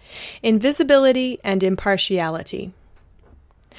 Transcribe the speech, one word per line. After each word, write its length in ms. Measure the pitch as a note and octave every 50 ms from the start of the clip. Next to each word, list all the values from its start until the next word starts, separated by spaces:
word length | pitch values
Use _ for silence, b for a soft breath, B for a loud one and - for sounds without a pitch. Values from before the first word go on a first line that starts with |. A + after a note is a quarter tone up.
| B B B B B B B B
Invisibility 960 | - A3+ A3 G#3 A#3 C#4+ C#4+ - D#4+ C4+ C#4+ C4+ C4+ C4 B3+ B3+ B3+ B3+ A#3+ - -
and 180 | G3 G3 F#3+
impartiality. 1120 | F#3+ F#3+ F#3+ - - G#3 G3 F#3+ - - F#3+ F3+ E3 D#3+ D#3+ - - - - - - F#3 - _ _ _ - - _ _ _ _ _ - - - _ _ _ _ _ B B